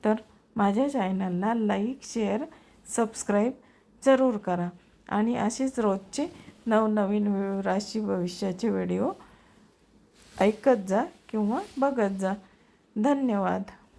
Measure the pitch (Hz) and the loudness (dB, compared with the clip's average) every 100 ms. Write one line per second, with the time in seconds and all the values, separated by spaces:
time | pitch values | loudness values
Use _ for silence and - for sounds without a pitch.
0 | 214 214 - - _ - 202 202 285 277 | 0 -2 -4 -20 _ 0 0 2 0 0
1 | 190 190 190 180 202 233 214 196 214 269 | -2 0 -2 -2 0 0 0 0 -2 -4
2 | - 226 208 208 311 - - - - - | -8 -4 -2 -2 -4 -12 -20 -20 -8 -2
3 | 220 - - 208 226 262 _ _ _ _ | -2 -4 0 2 2 -2 _ _ _ _
4 | 269 269 262 208 202 175 175 - _ _ | 4 6 4 0 -2 -2 -4 -8 _ _
5 | - 202 220 247 208 - 269 262 214 190 | -4 0 0 0 -2 -2 -4 0 0 0
6 | 190 - 330 - - - - 220 220 214 | -4 -6 -6 -6 -20 -12 0 2 2 2
7 | 196 208 208 196 196 196 190 190 202 220 | 2 2 0 0 -2 -2 -2 -2 -2 -6
8 | 214 190 180 180 196 180 233 190 180 180 | -2 -2 -2 -4 -6 -2 -2 -2 -2 -2
9 | 240 403 - - _ _ _ _ _ _ | -2 -4 -16 -20 _ _ _ _ _ _
10 | _ _ - - 196 214 - 247 190 190 | _ _ -20 2 2 4 4 2 2 0
11 | 320 - - 214 208 254 415 - 269 262 | 0 -8 -8 -2 0 -2 -4 -2 0 2
12 | 202 190 190 196 - _ _ _ _ - | 0 0 -4 -4 -10 _ _ _ _ -2
13 | 233 277 262 208 185 185 196 - - | 2 2 2 0 0 -2 -4 -14 -20